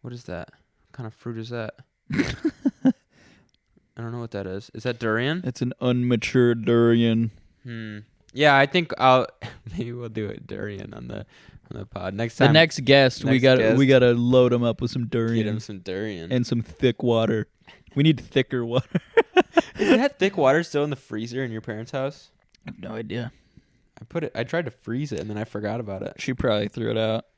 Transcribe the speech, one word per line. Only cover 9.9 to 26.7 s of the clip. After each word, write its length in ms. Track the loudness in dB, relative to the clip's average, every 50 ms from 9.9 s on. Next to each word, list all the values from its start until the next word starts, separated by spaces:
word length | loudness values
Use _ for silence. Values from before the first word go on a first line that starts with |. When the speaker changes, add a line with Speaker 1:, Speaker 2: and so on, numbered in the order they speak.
| -8
Speaker 1:
we'll 160 | -10 -10 -10
do 200 | -6 -6 -6 -6
a 80 | -8 -10
durian 560 | -12 -14 -10 -8 -8 -8 -8 -10 -12 -14 -14
on 140 | -14 -12 -12
the, 120 | -10 -12 -12 _ _ -20 -20 -20 _ -20 _ _
on 80 | -14 -14
the 60 | -14
pod 280 | -12 -12 -10 -8 -8 -6
next 220 | -4 -6 -6 0 4
Speaker 2:
The 80 | 4
Speaker 1:
time. 80 | 6 8
Speaker 2:
next 300 | 6 6 4 2 -6 2
guest, 400 | 4 6 6 6 4 2 -2 -2
we 80 | 0
Speaker 1:
next 120 | 2 4 6
Speaker 2:
gotta, 320 | 6 6 6 4 4 4 4
we 80 | 6 6
Speaker 1:
guest. 140 | 6 6
Speaker 2:
gotta 120 | 6 6 4
load 380 | 4 2 4 6 6 6 6 4
him 100 | 2 0
up 180 | 0 -2 -2
with 100 | -4 -6
some 140 | -4 -4 -6
Speaker 1:
Get 100 | -4 -2 -2
him 60 | -2 0
Speaker 2:
durian 320 | 0 0 -2 -2 -4 -6
Speaker 1:
some 180 | -8 -10 -16 -14
durian. 520 | -10 -8 -8 -6 -6 -6 -8 -8 -8 -2
Speaker 2:
and 140 | -2 -2 0
some 160 | 0 -2 -4
thick 400 | -4 -6 -8 0 0 0 0 _
water. 460 | 0 0 2 2 2 0 -2 -2 -4 _ _ _ _ _ -20 _ _ -10 _
We 80 | 2 4
need 160 | 4 4 2
thicker 460 | -2 -4 -2 -2 0 _ -2 -4 -4
water. 340 | -2 -2 -2 -2 _ -6 -6 -6 _ _ 0 0 _ _
<laughs> 440 | 2 2 _ 2 -2 -2 -2 -4 -4
Speaker 1:
Is 100 | 2 4 4 4
that 220 | 4 0 0 _
thick 160 | -2 -2 0 2
water 240 | 4 4 4 4 2
still 200 | 0 -2 -2 -2
in 60 | -2
the 60 | -4 -8
freezer 460 | -10 -10 -10 -8 -8 -8 -6 -6 -6
in 80 | -6
your 100 | -6 -10
parents' 300 | -8 -8 -10 -10 -10 -8
house? 400 | -6 -6 -6 -6 -8 -10 -20 _ _ _ _ _ _ _ _ -20
Speaker 2:
I 40 |
have 80 | -18 -16
no 120 | -14 -12
idea. 400 | -10 -10 -10 -8 -8 -8 -8 -8 -12 _ _ _ _ -20 _ _ _ _ _ _ _ -20
Speaker 1:
I 40 | -20
put 220 | _ -8 -8 -8
it. 80 | -6 -6
I 80 | -6 -8
tried 220 | -4 -4 -6 -6
to 60 | -6
freeze 420 | -10 _ _ -8 -6 -6 -6 -6 -6
it 80 | -8
and 80 | -8 -8
then 80 | -6 -8
I 80 | -8
forgot 340 | -8 -8 -8 -6 -6 -6 -6
about 220 | -8 -8 -10 -10 -10
it. 120 | -12 -12 -10
Speaker 2:
She 140 | -8 -6 -6
probably 340 | -2 -2 -2 0 0 -2
threw 240 | -4